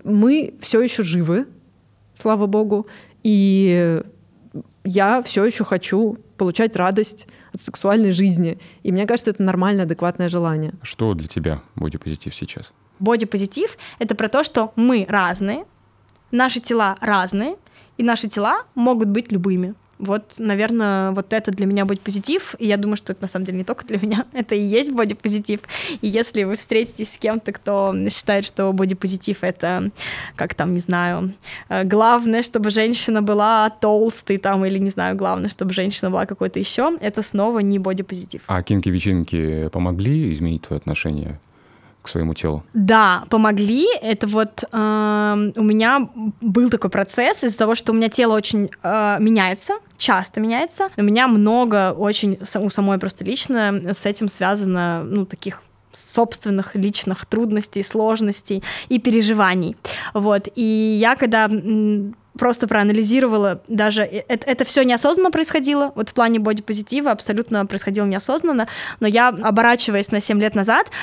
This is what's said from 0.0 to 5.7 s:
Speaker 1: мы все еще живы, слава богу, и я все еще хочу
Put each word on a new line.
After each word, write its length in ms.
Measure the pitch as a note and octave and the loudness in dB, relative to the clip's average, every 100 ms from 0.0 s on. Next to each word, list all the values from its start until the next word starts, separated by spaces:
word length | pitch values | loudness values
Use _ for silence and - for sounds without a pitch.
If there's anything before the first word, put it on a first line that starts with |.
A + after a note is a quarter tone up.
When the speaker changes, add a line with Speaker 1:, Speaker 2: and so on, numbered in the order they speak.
Speaker 1:
мы 500 | - G#3 A3+ D4+ - - | 0 4 4 4 0 -8
все 200 | - A3 | 0 2
еще 220 | A#3+ - | 2 0
живы, 440 | F3+ F3 D#3+ F3+ C#4 - _ _ _ _ _ | 0 0 2 0 -2 -10 _ _ _ _ _
слава 320 | - A3 G#3+ G#3 | -6 -2 0 2
богу, 400 | G#3 G#3+ G#3 A3 - - _ | 2 2 0 -4 -14 -20 _
и 760 | A3+ G3+ G3 F#3+ F#3+ F3 E3+ E3 - - _ _ - D3+ - _ | 2 4 4 4 4 4 2 0 -4 -14 _ _ -18 -16 -16 _
я 360 | G3 F#3+ G3 B3+ | -2 2 4 2
все 220 | B3 G3+ | 0 2
еще 200 | A3 - | 2 0
хочу 520 | G#3+ | -2